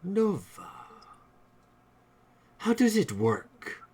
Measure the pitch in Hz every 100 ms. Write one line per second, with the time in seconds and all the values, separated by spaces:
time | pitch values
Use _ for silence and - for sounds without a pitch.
0 | 175 202 220 180 - - - - - -
1 | - - _ _ _ _ _ _ _ _
2 | _ _ _ _ _ _ 214 233 247 220
3 | 165 101 110 107 - _ - - -